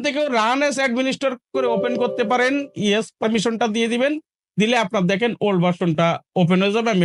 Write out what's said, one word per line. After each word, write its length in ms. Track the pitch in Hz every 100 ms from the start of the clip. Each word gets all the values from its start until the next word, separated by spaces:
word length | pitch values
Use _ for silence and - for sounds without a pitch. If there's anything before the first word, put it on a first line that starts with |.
| 269
থেকেও 200 | 277 294 240
run 220 | 214 262 285
as 80 | 262 269
administrator 460 | 233 262 247 269 247 _ 269
করে 120 | 254 226
ওপেন 180 | 240 240
করতে 220 | 233 - 226
পারেন, 220 | 247 247 277 285 -
ইয়েস 240 | 202 202 220 _
পারমিশনটা 460 | 226 226 214 226 240 214
দিয়ে 160 | 226
দিবেন। 200 | 233 269 302 - _ _ -
দিলে 160 | 214 247 208
আপনার 180 | 220 180
দেখেন 200 | 190 233 196 208
ওল্ড 140 | 190 175
ভার্সনটা 420 | 175 180 160 170 165 _ -
ওপেন 180 | 175 180
হয়ে 120 | 196 208
যাবে। 140 | 233
আমি 80 | 196